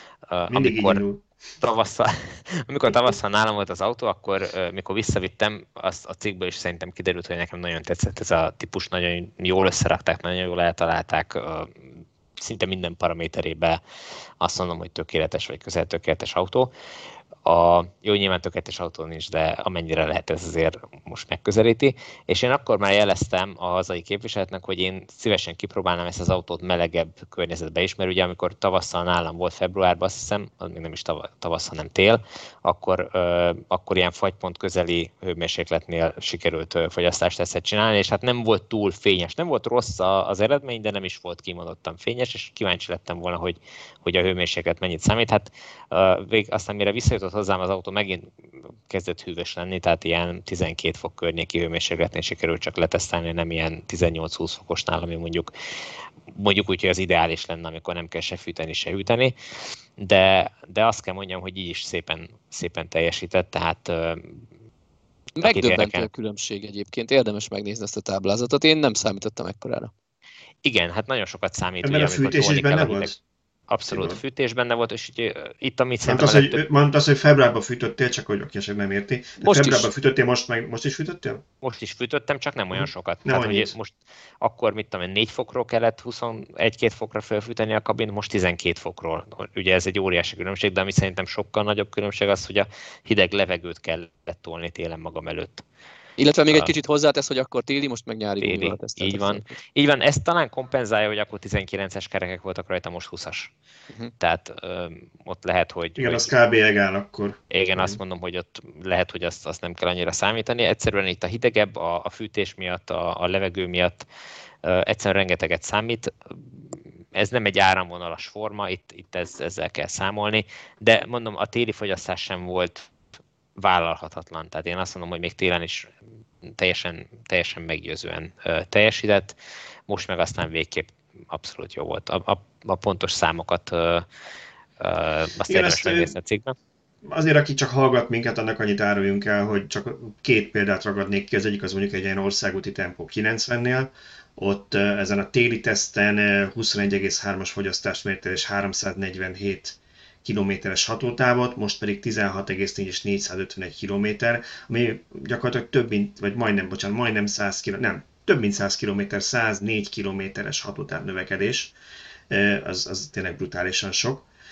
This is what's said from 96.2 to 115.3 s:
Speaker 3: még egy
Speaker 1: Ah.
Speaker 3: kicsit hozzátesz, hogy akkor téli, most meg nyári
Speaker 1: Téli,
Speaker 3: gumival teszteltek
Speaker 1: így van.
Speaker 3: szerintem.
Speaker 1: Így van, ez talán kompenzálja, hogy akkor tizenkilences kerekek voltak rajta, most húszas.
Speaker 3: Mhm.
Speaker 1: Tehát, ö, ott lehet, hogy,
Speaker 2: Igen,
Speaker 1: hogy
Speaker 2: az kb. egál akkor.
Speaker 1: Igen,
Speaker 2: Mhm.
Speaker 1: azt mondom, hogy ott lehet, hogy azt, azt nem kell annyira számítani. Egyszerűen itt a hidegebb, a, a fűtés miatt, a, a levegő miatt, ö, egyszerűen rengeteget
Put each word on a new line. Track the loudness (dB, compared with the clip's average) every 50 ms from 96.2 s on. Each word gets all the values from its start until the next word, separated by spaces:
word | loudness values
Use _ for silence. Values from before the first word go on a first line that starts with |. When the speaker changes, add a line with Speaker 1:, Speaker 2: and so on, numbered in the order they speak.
| 6 6 8 8 8
Speaker 3:
még | 8 8
egy | 8
Speaker 1:
Ah. | 6
Speaker 3:
kicsit | 4 2 0 2
hozzátesz, | 2 2 4 4 4 4 2 0 0
hogy | 0 -2
akkor | -2 0 -2 -4
téli, | -2 0 -2 -2 -2
most | -2 -4 -6 -8
meg | -10 -8
nyári | -6 -4 -2 -2 0
Speaker 1:
Téli, | 0 0 0
Speaker 3:
gumival | 0 -2 -2 -4
teszteltek | -4 -8 -10 -8 -4 -4 -4 -2
Speaker 1:
így | 0
van. | 0 -2
Speaker 3:
szerintem. | -2 -4 -8 -12 -16 -18 -18 -2
Speaker 1:
Így | _ 4 6
van, | 6 6 6
ez | 4 4 4 4
talán | 2 2 2 2 2 0
kompenzálja, | -2 -8 -4 -2 -2 -2 0 2 2 2 2 2
hogy | 0 -2
akkor | -4 -4 -8 -10
tizenkilences | -6 -4 -4 -4 -2 -4 -4 -6 -6 -6 -6 -8 -8 -6
kerekek | -4 -4 -4 -4 -6 -6
voltak | -8 -8 -8 -8 -6 -4
rajta, | -4 -4 -4 -6
most | -8 -10 -10
húszas. | -12 -12 -12 -12 -10 -10 -10 -12 -14 _ _ _ _ -20 -20 -20 -20 -14
Speaker 3:
Mhm. | -14 -14 -14 -4 _
Speaker 1:
Tehát, | 2 2 2 0 -2 -10 -16 -12
ö, | -10 -8 -8 -8 -8 -10 -12 -16 -20 -20 -20 _ _
ott | -12 -12 -6 -2
lehet, | 0 2 2 0 0
hogy, | -2 -6 -6 -6 -4 -4
Speaker 2:
Igen, | -2
Speaker 1:
hogy | -2 0
Speaker 2:
az | 0 0
kb. | 4 6 6 6 8
egál | 8 6 6 6 6 4 2 2 0
akkor. | -2 -4 -6 -6 -4 -4 -4 -6 -8 _ _
Speaker 1:
Igen, | -2 0 0 2 2
Speaker 2:
Mhm. | 0 0
Speaker 1:
azt | -2 -2 -6
mondom, | -8 -8 -8 -8
hogy | -8 -6 -6
ott | -6 -8 -10 -14 -20 -20 -20 -18 -12
lehet, | -2 0 2 2 2 0
hogy | -2 -4 -4
azt, | -4 -4 -6 -8
azt | -10 -8 -8
nem | -8 -10 -6
kell | -2 -2 -2
annyira | 0 0 -2 -2
számítani. | 0 0 0 0 0 0 -2 -2 0 2
Egyszerűen | 2 2 2 2 0 0 2 2 0
itt | 0 -2 -4
a | -4
hidegebb, | -6 -2 0 0 2 4 4 2 2 0
a, | -4 -4 -2 -2 -2 -4
a | -6
fűtés | -8 -8 -10 -6 -4 -4 -4 -4 -6
miatt, | -8 -6 -6 -6 -6 -6 -6
a, | -4 -2 -2 -2 -2 -2
a | 0
levegő | 0 0 0 0 -2 -2 -4 -4
miatt, | -2 2 2 2 2 0 -4 -14 -20 -20 -20 -20 -20 -20 -20 -20 -20 -18 _
ö, | 0 2 2 4 4
egyszerűen | 2 0 0 0 2 2 2
rengeteget | 2 2